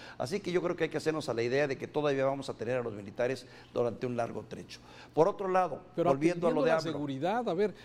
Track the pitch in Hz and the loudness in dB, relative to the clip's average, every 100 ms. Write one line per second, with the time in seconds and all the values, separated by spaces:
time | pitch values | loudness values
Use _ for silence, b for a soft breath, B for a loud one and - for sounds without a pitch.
0 | B - 123 202 185 175 175 170 160 151 | B -6 -4 -4 -2 0 0 -2 -2 -2
1 | 156 156 135 117 117 135 147 135 117 151 | -2 -2 -2 -2 2 2 0 -2 -6 -2
2 | 147 139 135 139 131 117 117 127 117 104 | 0 2 2 0 -6 -6 -4 -2 -4 -6
3 | 101 101 123 131 B B B - 120 107 | -8 -2 -2 -2 B B B -2 0 -2
4 | 127 120 117 113 - 95 - - B B | -4 -2 -2 -6 -10 -12 -14 -16 B B
5 | B - 170 202 190 185 175 - - - | B 4 4 4 2 2 2 -2 -6 0
6 | 170 139 160 175 170 156 147 160 160 147 | 2 4 2 2 2 4 4 4 2 -4
7 | 143 135 165 226 226 170 208 B | -4 -2 0 0 0 0 0 B